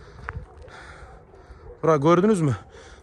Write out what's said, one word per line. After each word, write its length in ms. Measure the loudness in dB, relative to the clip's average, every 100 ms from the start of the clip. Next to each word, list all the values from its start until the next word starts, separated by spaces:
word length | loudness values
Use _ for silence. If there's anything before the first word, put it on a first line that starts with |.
| -20 -16 -12 -12 -14 -18 -20 -20 -20 -20 -20 -20 -20 -20 -20 -20 -20 -4
Bura 140 | 0 2
gördünüz 440 | 4 4 4 2
mü? 160 | 0 -2 -8 -20 -20 -12